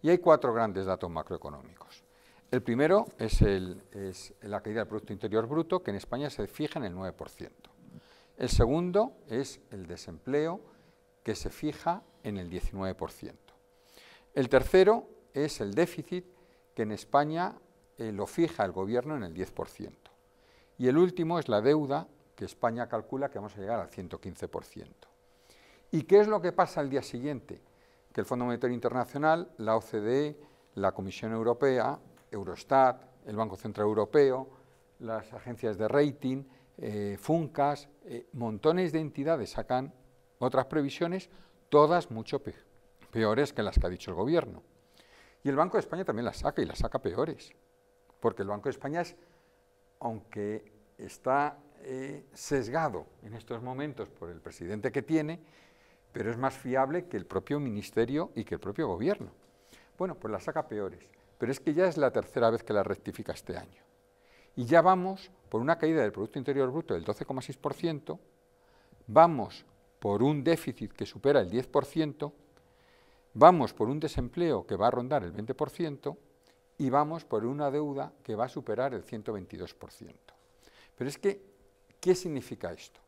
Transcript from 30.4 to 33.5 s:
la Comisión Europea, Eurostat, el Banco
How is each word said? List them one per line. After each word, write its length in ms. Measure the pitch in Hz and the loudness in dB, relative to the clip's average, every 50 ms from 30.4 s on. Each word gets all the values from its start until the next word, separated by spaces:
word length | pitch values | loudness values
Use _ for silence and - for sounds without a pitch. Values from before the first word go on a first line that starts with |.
| - - - _ _ _ _ | -20 -20 -20 _ _ _ _
la 180 | 101 98 95 - | 0 0 0 0
Comisión 400 | - 95 95 - - - 110 113 | -2 -8 -8 -8 -8 -8 -6 -4
Europea, 680 | 113 113 117 120 120 139 139 131 123 110 127 147 - - - - - _ _ | -2 0 0 2 4 2 2 4 2 2 0 -2 -4 -12 -20 -20 -20 _ _
Eurostat, 720 | - 104 95 92 87 - - - 139 135 131 127 123 - - - - _ - | -10 -10 -8 -8 -10 -12 -4 2 6 6 6 6 4 0 -10 -20 -20 _ -14
el 100 | - 107 | -8 -4
Banco 200 | 104 113 107 | -4 -4 -4